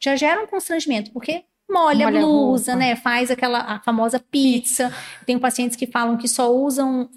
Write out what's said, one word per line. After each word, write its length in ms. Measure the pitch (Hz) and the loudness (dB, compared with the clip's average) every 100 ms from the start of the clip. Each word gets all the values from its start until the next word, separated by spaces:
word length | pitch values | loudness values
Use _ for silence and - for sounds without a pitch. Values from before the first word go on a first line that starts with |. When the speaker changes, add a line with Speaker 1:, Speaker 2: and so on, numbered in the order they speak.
Speaker 1:
já 160 | 269 269 | -2 0
gera 260 | 294 359 | 2 0
um 40 | 427 | -2
constrangimento, 640 | 381 - 330 302 226 214 | -6 -4 -4 -2 -4 -4
porque 320 | 247 - 226 - _ - | -10 -6 -8 -8 _ -4
molha 360 | 370 320 294 294 | 0 2 4 2
a 40 | |
Speaker 2:
Molha 100 | 302 | 2
a 60 | 311 | 4
Speaker 1:
blusa, 460 | 294 262 254 247 | 4 4 2 0
Speaker 2:
roupa. 140 | 247 254 | 0 0
Speaker 1:
né? 100 | 233 | 0
Faz 340 | 247 240 247 | 0 0 0
aquela, 280 | 254 247 240 | 0 0 -2
a 200 | - 208 | -4 -6
famosa 380 | - 226 226 247 | -2 0 0 -2
pizza. 720 | - 285 269 240 240 - 247 - - - - | -2 2 2 2 0 -2 -2 -4 -16 -10 -2
Tem 120 | 247 | 0
pacientes 380 | 247 247 247 240 | 0 0 -2 -4
que 100 | 240 | -4
falam 300 | 247 233 233 | -2 0 0
que 100 | 233 | -2
só 240 | - 240 | 0 2
usam, 600 | 247 285 262 269 254 247 | 2 2 0 0 -2 -4